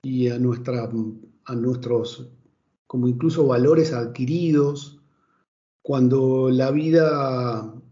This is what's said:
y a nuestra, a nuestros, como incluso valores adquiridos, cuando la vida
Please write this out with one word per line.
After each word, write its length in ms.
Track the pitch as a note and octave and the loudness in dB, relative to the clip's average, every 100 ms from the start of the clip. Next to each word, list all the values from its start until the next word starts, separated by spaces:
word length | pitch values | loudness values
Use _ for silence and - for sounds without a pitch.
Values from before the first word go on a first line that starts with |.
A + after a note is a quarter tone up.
y 260 | C3+ B2+ B2 | -4 -2 0
a 100 | A#2+ | 0
nuestra, 500 | B2 A#2 - B2 A2 A2+ A2 - - _ | -2 -2 -4 -6 -4 -6 -6 -10 -20 _
a 100 | - | -10
nuestros, 760 | B2 B2 B2 A#2+ A#2+ - - - - _ _ _ _ _ | -4 -2 -4 -2 -2 -2 -10 -20 -20 _ _ _ _ _
como 220 | B2+ B2 | -2 0
incluso 380 | B2 D#3+ E3 C#3 | 0 0 2 2
valores 460 | B2 C3+ E3 - | 4 4 4 2
adquiridos, 1080 | B2 A#2 - B2+ E3+ E3+ D3 C#3+ C#3+ - - _ _ _ _ _ _ _ _ | -2 -6 -6 -4 -2 2 2 2 -2 -12 -20 _ _ _ _ _ _ _ _
cuando 680 | - C#3 B2+ C3+ C3 C3 C3 | -4 2 4 4 2 2 2
la 200 | B2+ C3 | 2 2
vida 1040 | D3 D#3 E3 D#3 C#3+ C3+ B2+ B2 A2+ G#2+ A#2 - | 0 2 4 4 2 -2 -2 -2 -4 -8 -16 -20